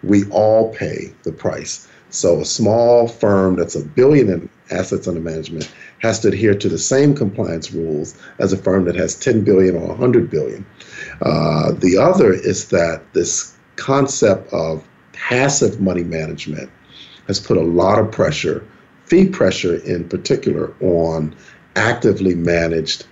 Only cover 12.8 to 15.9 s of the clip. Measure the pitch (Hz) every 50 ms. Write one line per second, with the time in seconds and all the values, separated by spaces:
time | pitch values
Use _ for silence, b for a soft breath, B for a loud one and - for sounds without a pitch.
12.8 | 85 82 82 80 - _ _ 90 87 - - - - - - _ _ _ _ -
13.8 | - - 135 139 135 131 - - - 107 95 95 - - - 85 82 80 80 80
14.8 | - _ _ _ _ _ - - - - 123 123 131 139 - - 135 104 95 -
15.8 | 98 92